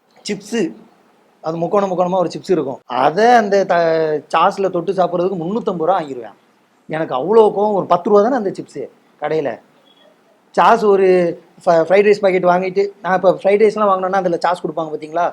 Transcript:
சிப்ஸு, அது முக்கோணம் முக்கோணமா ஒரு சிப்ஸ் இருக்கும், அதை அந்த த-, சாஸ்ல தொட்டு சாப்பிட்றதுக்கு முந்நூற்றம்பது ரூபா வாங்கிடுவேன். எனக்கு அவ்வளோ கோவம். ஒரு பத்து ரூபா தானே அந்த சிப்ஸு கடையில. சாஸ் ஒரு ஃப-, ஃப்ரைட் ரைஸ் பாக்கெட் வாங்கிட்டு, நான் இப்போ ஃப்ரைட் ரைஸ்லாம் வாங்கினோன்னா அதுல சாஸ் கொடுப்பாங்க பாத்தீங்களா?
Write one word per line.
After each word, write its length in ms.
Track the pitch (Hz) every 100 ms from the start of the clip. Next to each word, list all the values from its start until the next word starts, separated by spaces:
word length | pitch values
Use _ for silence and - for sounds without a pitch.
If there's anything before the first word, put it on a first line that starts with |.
| _ _
சிப்ஸு, 380 | - 208 - 226 170 - - _ _ _ _ _
அது 140 | - 165
முக்கோணம் 340 | 170 208 196
முக்கோணமா 260 | 175 180 185
ஒரு 120 | 170 151
சிப்ஸ் 140 | -
இருக்கும், 280 | 175 135 123 -
அதை 460 | 123 139 160 226
அந்த 340 | 247 208 196 190
த-, 720 | 175 165 160 160 151 143 165
சாஸ்ல 320 | 180 180 190
தொட்டு 220 | 175 170
சாப்பிட்றதுக்கு 460 | 185 180 175 180 196
முந்நூற்றம்பது 480 | 160 220 202 180 160
ரூபா 140 | 190
வாங்கிடுவேன். 360 | 151 123 110 98 _ _ _ _ -
எனக்கு 260 | 156 160 131
அவ்வளோ 240 | 156 226
கோவம். 340 | 214 - 214
ஒரு 120 | 202 147
பத்து 240 | 180 208
ரூபா 120 | 202
தானே 140 | 208 269
அந்த 140 | 196
சிப்ஸு 340 | - 131 147 113 _ _ _
கடையில. 380 | 151 156 139 107 _ _ _ _ _ _ _ _ _
சாஸ் 340 | - 175 226 214
ஒரு 220 | 196 190 180 170 170 _ _ -
ஃப-, 180 | 165
ஃப்ரைட் 220 | 160 196 208
ரைஸ் 160 | 202
பாக்கெட் 220 | 196 185
வாங்கிட்டு, 460 | 180 180 190 185 202 196
நான் 140 | 170 185
இப்போ 160 | 185
ஃப்ரைட் 300 | 156 190 208
ரைஸ்லாம் 280 | 214 214 208
வாங்கினோன்னா 240 | 190 185
அதுல 240 | 196 185 170
சாஸ் 260 | 175 180 175
கொடுப்பாங்க 260 | 156 160
பாத்தீங்களா? 340 | 151 151 160 170